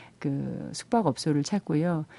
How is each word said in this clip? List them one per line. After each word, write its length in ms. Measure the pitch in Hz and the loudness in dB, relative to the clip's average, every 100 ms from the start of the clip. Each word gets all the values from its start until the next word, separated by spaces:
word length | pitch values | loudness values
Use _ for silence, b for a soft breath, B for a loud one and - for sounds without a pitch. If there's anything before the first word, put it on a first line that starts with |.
| B - | B -8
그 520 | 151 139 135 - - | -4 -2 -4 -6 -8
숙박업소를 720 | - - 233 180 127 - 147 | -12 0 2 4 2 2 2
찾고요. 600 | 143 202 - 151 170 165 156 | 2 -2 0 0 2 0 -4